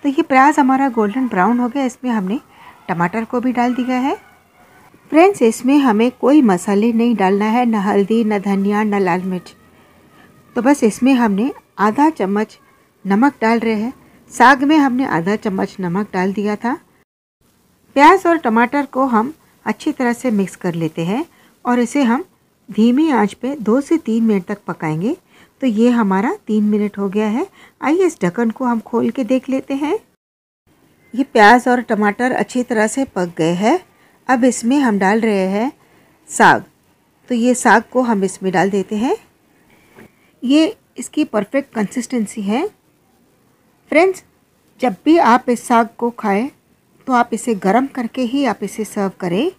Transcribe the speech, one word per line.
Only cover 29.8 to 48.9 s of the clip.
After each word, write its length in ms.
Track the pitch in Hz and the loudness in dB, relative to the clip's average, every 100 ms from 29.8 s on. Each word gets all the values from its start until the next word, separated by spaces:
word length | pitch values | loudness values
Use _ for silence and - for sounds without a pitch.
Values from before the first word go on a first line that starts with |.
| 285 415 _ _ _ _ _ _ _ _ _ _ _ | -4 -6 _ _ _ _ _ _ _ _ _ _ _
ये 100 | 226 277 | -6 -2
प्याज 420 | 240 208 247 247 | 4 6 6 4
और 140 | 247 | -2
टमाटर 480 | 233 208 208 202 247 | -2 0 0 0 -2
अच्छी 300 | 254 202 254 | -2 -4 -4
तरह 240 | 240 220 214 | -4 -2 -2
से 180 | - 269 | -2 -6
पक 280 | - 180 170 | -4 -6 -2
गए 160 | 160 | -2
हैं। 260 | 175 214 349 - _ _ _ - | 0 0 0 -4 _ _ _ -4
अब 140 | 254 | 2
इसमें 340 | 254 - 226 277 | 2 0 0 0
हम 200 | 269 202 | 2 2
डाल 220 | 190 220 | 2 2
रहे 260 | 220 202 185 | 0 0 0
हैं 220 | 196 247 - _ _ _ _ _ | -2 -4 -8 _ _ _ _ _
साग। 340 | - 208 123 95 _ _ _ _ _ _ | 2 4 4 0 _ _ _ _ _ _
तो 60 | 247 | -2
ये 180 | 240 247 | 0 2
साग 280 | 240 214 | 4 2
को 180 | 220 254 | 2 -4
हम 220 | 247 214 | -2 -2
इसमें 280 | 190 - 190 | -2 -4 -4
डाल 160 | 180 185 | 0 0
देते 260 | 202 190 214 | -2 -4 -4
हैं। 180 | 254 427 _ _ _ _ _ _ _ - - _ _ _ | -2 -4 _ _ _ _ _ _ _ -20 -20 _ _ _
ये 320 | 240 294 320 440 _ - | 0 2 0 -4 _ -18
इसकी 260 | 247 - 302 | -10 -6 -4
परफेक्ट 480 | 214 202 269 277 | -4 -4 -6 -6
कंसिस्टेंसी 680 | - 202 - 233 247 208 - | -6 -6 -6 -6 -4 -6 -6
है। 240 | 196 226 392 _ _ _ _ _ _ _ _ _ _ _ _ | -4 -4 -4 _ _ _ _ _ _ _ _ _ _ _ _
फ्रेंड्स, 320 | 277 381 370 _ _ _ _ _ _ | 0 0 -2 _ _ _ _ _ _
जब 140 | 254 185 - | -6 -4 2
भी 120 | 330 | 4
आप 320 | 240 240 - | 4 2 2
इस 180 | 233 - | -4 0
साग 220 | 233 233 _ | 0 0 _
को 120 | 240 | -8
खाएं 380 | 240 220 196 269 _ _ _ _ _ - | -6 -4 -2 -4 _ _ _ _ _ -2
तो 60 | |
आप 160 | 254 240 | 0 0
इसे 220 | 220 - 214 | -4 -4 -2
गर्म 300 | 190 214 269 | 2 0 0
करके 340 | - 233 - | -6 -8 -6
ही 220 | 247 269 277 | -4 -2 -2
आप 180 | 202 | -4
इसे 220 | 196 - | -8 -8
सर्व 260 | 214 | -8